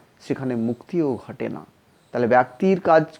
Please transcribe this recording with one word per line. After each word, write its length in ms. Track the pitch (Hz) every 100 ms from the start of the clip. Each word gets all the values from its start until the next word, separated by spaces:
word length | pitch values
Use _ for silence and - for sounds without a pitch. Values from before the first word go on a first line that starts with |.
| _ _
সেখানে 360 | - 135 131 120
মুক্তিও 640 | 113 120 - 175 147 110 -
ঘটে 220 | - 113
না। 160 | 110 - _ _ _ _
তাহলে 160 | 123 117
ব্যক্তির 520 | 123 127 - 190 185
কাজ 240 | 180 160 156